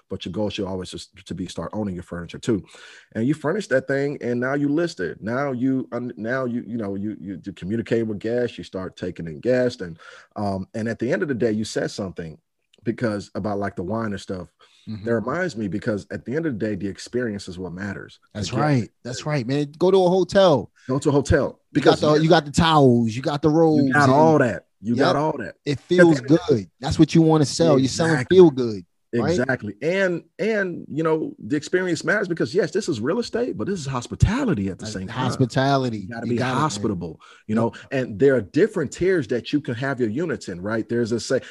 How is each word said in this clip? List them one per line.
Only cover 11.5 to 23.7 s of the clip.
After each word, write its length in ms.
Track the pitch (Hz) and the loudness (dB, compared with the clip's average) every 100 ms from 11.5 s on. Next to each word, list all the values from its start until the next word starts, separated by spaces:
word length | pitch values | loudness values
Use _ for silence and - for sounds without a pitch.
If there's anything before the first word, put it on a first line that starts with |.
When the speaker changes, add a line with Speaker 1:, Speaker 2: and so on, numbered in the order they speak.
Speaker 1:
you 120 | 107 | 0
said 280 | 107 147 151 | -4 -4 -6
something 460 | - 95 - 82 76 _ _ _ _ | -6 -10 -10 -14 -16 _ _ _ _
because 480 | - 107 120 104 92 - | -6 -2 -2 -4 -6 -6
about, 240 | 104 101 | -4 -4
like, 160 | 101 - | -4 -6
the 80 | |
wine 280 | 90 110 110 | -6 -4 -4
and 100 | 98 | -6
stuff. 260 | - 95 85 _ _ _ - | -8 -10 -10 _ _ _ -14
Speaker 2:
Mm-hmm. 160 | 107 110 | -10 -2
Speaker 1:
That 100 | 117 | -2
reminds 420 | 110 160 180 110 | -2 -4 -4 -4
me, 100 | 104 | -6
because 400 | 101 120 104 - | -4 -4 -4 -6
at 120 | 98 | -12
the 120 | - 143 | -6 -4
end 100 | 165 | -4
of 120 | 110 | -4
the 80 | 107 | -4
day, 100 | 101 | -4
the 120 | 98 | -6
experience 600 | 92 - 123 123 101 - | -10 -8 -4 -4 -6 -10
is 100 | 87 | -10
what 140 | 92 | -10
matters. 460 | 87 101 95 - - _ | -8 -8 -10 -14 -20 _
Speaker 2:
That's 160 | - - | -10 -4
Speaker 1:
Again, 100 | 131 | 0
Speaker 2:
right. 280 | 151 135 95 _ | 2 2 0 _
That's 220 | 120 127 151 | -12 -10 -6
right, 200 | 151 113 | -4 -2
man. 280 | 139 147 147 | -2 -4 0
Go 140 | 180 | 4
to 140 | 190 180 | 6 4
a 40 | |
hotel. 600 | 185 175 202 190 135 87 _ - | 2 2 6 6 6 0 _ -4
Speaker 1:
Go 120 | 131 | -2
to 100 | 151 | 2
a 20 | |
hotel 480 | 139 135 165 104 - _ | 2 4 2 0 -6 _
Speaker 2:
You 80 | - | 2
got 180 | 135 160 | 2 4
Speaker 1:
because 0 | |
Speaker 2:
the, 240 | 156 151 | 4 4
you 60 | 160 | 6
got 160 | 170 147 | 4 4
the 60 | |
towels, 640 | 139 170 156 135 120 113 | 2 4 6 8 6 2
you 80 | 110 | -2
got 200 | 135 147 | -4 0
the 80 | 160 | 2
robes 340 | 156 165 | 4 6